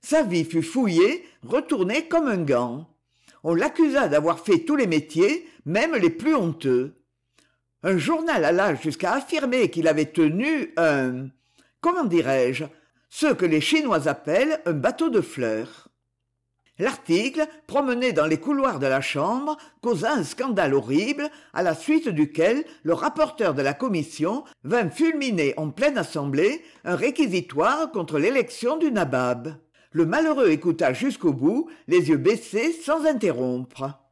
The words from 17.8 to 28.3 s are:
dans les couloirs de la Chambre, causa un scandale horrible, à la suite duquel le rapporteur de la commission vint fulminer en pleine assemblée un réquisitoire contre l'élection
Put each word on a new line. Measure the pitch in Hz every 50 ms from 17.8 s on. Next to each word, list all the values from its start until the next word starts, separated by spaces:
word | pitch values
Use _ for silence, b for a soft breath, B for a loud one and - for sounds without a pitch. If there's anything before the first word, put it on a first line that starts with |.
| 277 262 247 240 247 254 202
dans | 151 151
les | 156 160 156
couloirs | - 262 294 277 269 262 220 143
de | 135
la | 139 131 135
Chambre, | 135 - - 151 143 180 226 254 277 294 302 302 B B B B -
causa | 233 240 160 170 226 302
un | 262 170
scandale | 135 - - 254 269 233 185 180 143 135
horrible, | 139 120 110 135 147 202 233 294 285 285 302 302 B B B B
à | - 180
la | - 160
suite | - - - 302 320 330 277
duquel | 185 147 151 147 - - 160 185 233 277 320 B B B B
le | 151 170
rapporteur | 165 - - 294 - 311 302 311 - 226 180 143
de | 135 139
la | 135 -
commission | - 254 262 202 165 147 - - - 143 170 208 269 302 B B B _
vint | 131 190 247 226 165
fulminer | - - 302 330 320 302 277 262 220 170 151 139 -
en | - 156 151
pleine | - - 247 294 285
assemblée | 240 170 - - 160 143 143 135 139 165 208 277 330 B B B B B
un | - 180
réquisitoire | 156 185 262 285 - 311 254 175 190 - - - 139 160 214 269 302 320 294 311
contre | 214 170 - 147 147
l'élection | 143 202